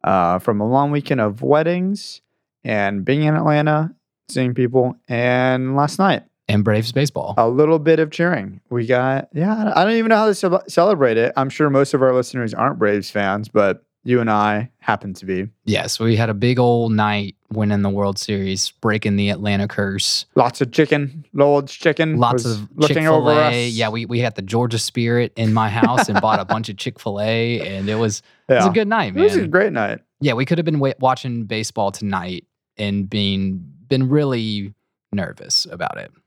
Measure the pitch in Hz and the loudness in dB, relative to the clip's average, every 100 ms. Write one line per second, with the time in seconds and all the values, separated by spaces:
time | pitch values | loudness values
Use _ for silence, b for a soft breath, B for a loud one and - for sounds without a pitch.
0 | - 95 87 92 - 104 110 131 143 147 | 2 2 2 0 -2 -2 0 0 0 -2
1 | 143 135 107 107 131 147 160 180 185 202 | -2 0 0 -2 0 2 2 -2 -2 -4
2 | - - _ _ _ _ 117 107 101 101 | -8 -18 _ _ _ _ -4 -2 0 -2
3 | 92 143 151 156 160 147 151 151 160 - | -2 2 2 2 2 2 2 0 -2 -8
4 | _ _ - - 127 120 123 127 123 123 | _ _ -8 -2 -2 0 2 2 2 -4
5 | - 120 123 123 127 127 131 139 147 - | -6 -2 2 2 2 0 0 0 0 2
6 | 190 139 - _ - 104 104 104 113 135 | 2 2 -4 _ -2 0 2 0 0 -2
7 | 147 - - 104 113 127 151 160 156 160 | -2 -4 -4 0 2 4 4 4 4 2
8 | 156 - 170 151 98 98 _ 120 117 123 | 2 0 0 0 -6 -14 _ -6 0 0
9 | 131 135 - 151 185 220 214 - 196 226 | 2 -2 -4 -4 -2 0 0 2 2 2
10 | 226 220 220 202 190 170 - 170 185 185 | 2 2 2 2 0 0 2 2 4 4
11 | 131 113 117 - 135 - 151 139 139 139 | 4 4 2 0 -2 0 2 4 2 4
12 | 131 127 123 127 113 101 123 90 104 104 | 4 2 0 -4 -6 0 -2 2 2 0
13 | 95 104 98 101 107 107 101 87 _ _ | -2 -2 -2 -2 0 2 2 0 _ _
14 | - 123 113 104 107 104 117 _ - 104 | 0 0 2 2 2 0 -4 _ -4 -4
15 | 101 92 95 92 104 _ - 104 85 - | -4 -10 -6 -6 -6 _ -2 -2 -2 -2
16 | 113 110 117 101 123 123 123 120 117 107 | 0 2 0 0 0 2 2 2 2 0
17 | 107 104 101 - _ 110 104 104 98 98 | 0 0 -6 -12 _ -4 0 0 0 -2
18 | 98 95 - 101 95 95 - _ 113 107 | -2 -4 -6 -4 -4 -4 -6 _ -2 0
19 | 107 101 101 92 104 98 101 - 98 98 | 0 0 0 -2 -2 -2 -2 -2 -4 -2
20 | - - - - 120 - 120 117 147 147 | -2 -4 -2 2 2 0 -2 2 2 2
21 | 139 156 - 139 143 143 139 - 170 147 | -2 -10 -10 2 4 4 0 -2 -2 0
22 | 160 143 120 123 117 107 107 - 151 143 | 0 2 2 2 0 -4 -6 0 2 4
23 | 160 156 147 151 151 120 120 113 110 113 | 4 4 4 4 2 0 -2 -2 -2 -2
24 | 113 120 120 107 95 117 120 113 - - | -4 -2 -2 -4 -4 -2 0 -2 -4 -2
25 | 117 120 117 - 110 110 110 98 110 127 | 0 0 0 -2 0 2 0 2 2 2
26 | - 104 110 110 92 110 110 95 127 - | 2 2 2 0 -2 -4 -6 -8 -10 -8
27 | 113 101 107 113 117 117 87 98 101 110 | -8 -4 -2 -2 -2 -4 -6 -6 -4 -2
28 | 113 98 b b - 127 101 220 208 226 | -2 -4 b b 0 2 4 2 0 -2
29 | 120 285 403 392 170 170 208 113 104 - | -2 0 2 2 0 0 0 -2 -4 -6
30 | _ _ 139 117 131 170 165 151 135 - | _ _ -2 -2 0 -2 0 0 -2 0
31 | 127 127 131 117 107 110 107 - 101 98 | 0 0 -6 -8 -4 -6 -4 -4 -4 -4
32 | 104 95 90 90 _ _ _ - 104 101 | -4 -4 -6 -10 _ _ _ -8 -4 -4
33 | 98 107 101 98 95 95 - - - 131 | -2 -2 -2 0 -2 -6 -10 -20 -4 -2
34 | 127 147 143 120 110 104 98 104 _ _ | 2 2 2 -2 -4 -6 -8 -14 _ _
35 | _ 101 90 - - - - - - - | _ -6 -6 -12 -6 -4 -4 -8 -8 -8
36 | - _ | -14 _